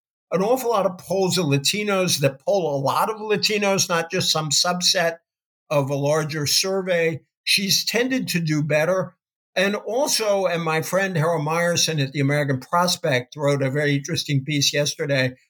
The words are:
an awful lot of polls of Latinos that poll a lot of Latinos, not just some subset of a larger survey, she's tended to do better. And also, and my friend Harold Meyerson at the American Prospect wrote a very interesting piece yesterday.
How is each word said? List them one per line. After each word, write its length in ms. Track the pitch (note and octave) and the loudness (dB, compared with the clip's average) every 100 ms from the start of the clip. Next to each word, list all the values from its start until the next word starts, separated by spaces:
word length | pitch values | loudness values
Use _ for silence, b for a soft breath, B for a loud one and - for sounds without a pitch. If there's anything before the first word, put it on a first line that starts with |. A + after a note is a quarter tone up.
| _ _ - | _ _ -4
an 120 | E3+ | 0
awful 280 | G#3 B3+ A#3 | 2 2 2
lot 160 | G#3+ F#3+ | 2 0
of 120 | F3+ | -2
polls 400 | - F#3+ F#3 F3 | -4 0 2 2
of 80 | D3+ | 2
Latinos 760 | C#3 C#3+ G#3 G#3 F#3+ F3+ C#3 | 2 0 -2 0 0 0 2
that 240 | C#3 C#3 | 0 -2
poll 320 | - G3 D#3 C#3 | 0 0 2 0
a 20 | |
lot 320 | C3+ C#3 G3 | 0 0 0
of 60 | G#3+ | -2
Latinos, 720 | G#3+ G3+ - G#3+ G3+ F#3+ - | -2 -2 0 0 2 0 0
not 240 | E3+ E3 | -2 -2
just 180 | F#3 - | -2 0
some 200 | D#3+ D#3 | 0 0
subset 640 | - F3 F3+ F3+ F#3+ E3 E3 _ _ _ _ - | 0 0 0 0 2 0 -2 _ _ _ _ -4
of 200 | D3 C3 | -2 0
a 60 | C#3 | -2
larger 500 | C#3+ D#3 D3+ D#3 C#3+ | 0 0 0 -2 0
survey, 760 | - F#3+ F#3+ F#3 E3+ E3 C#3+ _ _ | 0 0 -2 0 0 0 -2 _ _
she's 420 | - - G3 - | -2 0 2 0
tended 440 | - A3 B3+ C4 F3+ | 0 0 0 0 -2
to 100 | F3 | -2
do 240 | D#3+ D3+ | 0 0
better. 540 | D3+ D3+ D#3+ F#3 F3+ - _ _ _ F#3 | 2 0 2 0 -2 -10 _ _ _ 0
And 200 | G3 G#3 | 0 0
also, 680 | - A#3 D4+ - G#3+ G3+ F3+ | -2 -2 0 0 2 2 2
and 180 | E3+ | 0
my 180 | D#3+ D#3+ | 0 -2
friend 340 | D#3 F#3 G3 E3+ | 0 0 0 0
Harold 300 | E3 E3 D3+ | 0 0 0
Meyerson 560 | E3+ F3 E3+ - D#3 | 0 0 2 0 0
at 80 | C3+ | -2
the 80 | D3 | 0
American 400 | C#3 D3 C#3 C3 | 0 0 0 -2
Prospect 800 | - E3+ F3+ - D#3+ B2+ - D3 | 0 0 2 0 0 -2 -2 -4
wrote 260 | C#3+ C#3 | 0 0
a 80 | C3+ | 0
very 240 | D3 D3 | 0 0
interesting 500 | C#3+ C#3 D#3 - C3+ | -2 -2 -6 -2 -2
piece 300 | C3+ D3 C#3 | 0 0 0
yesterday. 640 | C#3+ D3 - D#3 C#3 B2+ B2+ b | 0 -2 -2 -2 0 0 -4 b